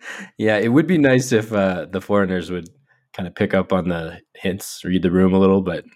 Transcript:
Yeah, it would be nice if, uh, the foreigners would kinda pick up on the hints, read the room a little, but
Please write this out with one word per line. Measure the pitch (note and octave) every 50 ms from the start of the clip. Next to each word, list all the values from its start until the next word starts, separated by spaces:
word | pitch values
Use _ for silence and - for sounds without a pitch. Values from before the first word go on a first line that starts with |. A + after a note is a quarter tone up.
| - - - - G3 - _ -
Yeah, | A2 G#2+ G#2+ G2+
it | G#2+ A#2
would | A#2+ D3+ D#3+ D#3+
be | F#3 D#3
nice | C#3+ C3+ C3 B2+ B2 B2+ B2
if, | G#2+ G#2+ A2+
uh, | A2 G2+ F#2+ F#2+ F#2 F2 D#2+
the | F2 F2+ F#2+
foreigners | - - G#2 G2+ G2 F#2 F#2 F2 E2 F2
would | F2+ F2+ D#2+ - _ _ _ _ _ _ _ _
kinda | - - F#2 F2
pick | - - G#2 F#2+ -
up | F#2+ F2+ - F#2+
on | F#2 E2 F2+
the | E2+ E2 E2 E2 E2+ F2 - _ _
hints, | - - F#2+ F2 G2 - - - - -
read | F2 F#2 F#2
the | F2 F2+
room | F2 F#2 F#2+ F#2 F#2
a | F#2+
little, | G2 F#2+ F#2+ G2
but | F#2 F#2 E2 D2+ - _ _